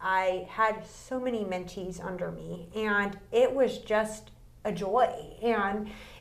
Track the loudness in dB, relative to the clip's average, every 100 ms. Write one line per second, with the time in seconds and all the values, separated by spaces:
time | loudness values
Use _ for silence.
0 | 2 4 4 2 -2 2 2 2 -8 -16
1 | -6 -4 -2 -2 -2 -4 -6 -8 -8 -8
2 | -8 -6 -6 -6 -10 -10 -8 -4 2 2
3 | 0 -4 0 4 4 4 2 0 0 0
4 | 0 -4 -16 -20 -20 -8 -6 -4 2 4
5 | 4 2 -10 -4 0 2 0 -2 -6 -12
6 | -18 -4